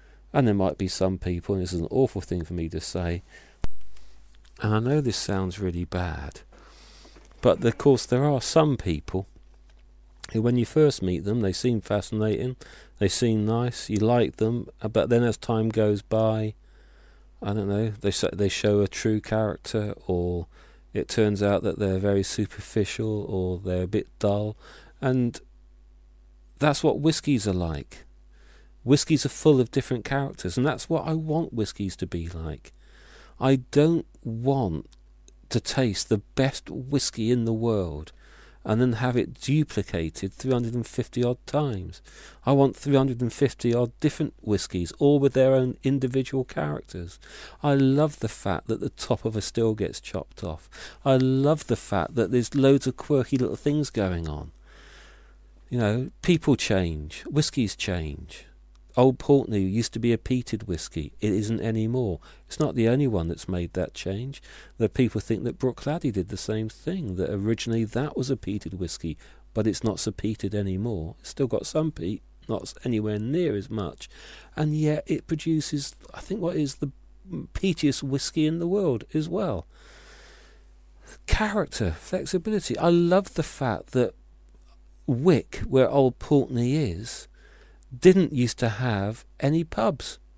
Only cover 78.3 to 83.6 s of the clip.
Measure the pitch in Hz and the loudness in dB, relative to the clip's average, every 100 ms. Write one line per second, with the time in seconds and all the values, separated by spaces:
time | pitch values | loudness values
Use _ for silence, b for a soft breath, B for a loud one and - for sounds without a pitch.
78.3 | 170 151 165 170 202 180 117 - 156 156 | 0 0 0 0 0 2 0 -2 -4 -2
79.3 | 175 185 92 - B B B B B B | -2 -2 -4 -8 B B B B B B
80.3 | B B B B - - - B B - | B B B B -20 -20 -20 B B 2
81.3 | - 214 208 160 - 95 78 - 185 - | 2 4 0 -2 -2 -2 -4 -4 -6 -2
82.3 | 185 214 208 - - 170 175 170 190 190 | -2 0 -2 -2 0 4 4 6 4 2
83.3 | - 151 - | -4 -4 -4